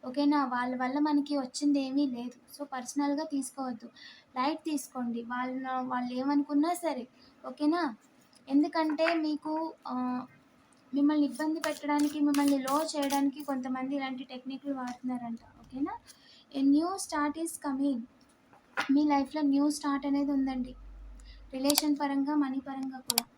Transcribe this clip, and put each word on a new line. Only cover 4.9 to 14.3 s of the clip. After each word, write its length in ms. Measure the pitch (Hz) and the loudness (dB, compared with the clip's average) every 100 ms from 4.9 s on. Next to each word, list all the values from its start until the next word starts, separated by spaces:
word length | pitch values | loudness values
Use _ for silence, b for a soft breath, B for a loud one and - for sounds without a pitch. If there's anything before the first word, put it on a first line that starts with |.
| 262 240 233 233 | -6 -4 -4 -4
వాళ్ళ, 320 | 247 254 262 262 262 254 | -4 -4 -4 -4 -4 -2
వాళ్ళు 200 | 254 247 247 | -2 -2 -2
ఏమనుకున్నా 500 | 269 285 285 294 311 349 | 2 2 2 2 2 2
సరే. 200 | 330 269 240 b b b 262 | -2 -4 -8 b b b -14
ఓకేనా? 320 | 254 302 339 311 214 _ _ _ _ - | -2 2 2 0 -4 _ _ _ _ 0
ఎందుకంటే 600 | 277 294 320 311 302 320 339 311 | 2 4 2 0 2 2 2 0
మీకు, 280 | 294 311 311 320 - - | -4 -4 -4 -4 -8 -8
ఆ, 40 | 254 254 247 254 - _ _ _ _ _ | -4 -4 -4 -8 -16 _ _ _ _ _
మిమ్మల్ని 320 | 269 285 302 285 | 2 4 4 2
ఇబ్బంది 300 | - 311 320 311 | 0 -2 -2 -2
పెట్టడానికి, 500 | 294 285 294 294 302 294 | -4 0 2 2 2 2
మిమ్మల్ని 320 | 285 285 277 262 | 4 4 2 2
లో 100 | 277 320 | 0 0
చేయడానికి 480 | 311 277 277 277 277 294 | 0 0 2 2 -2 -6
కొంతమంది 460 | 269 254 254 262 277 | -6 -4 -4 -2 -4
ఇలాంటి 240 | 269 254 269 | -4 -6 -10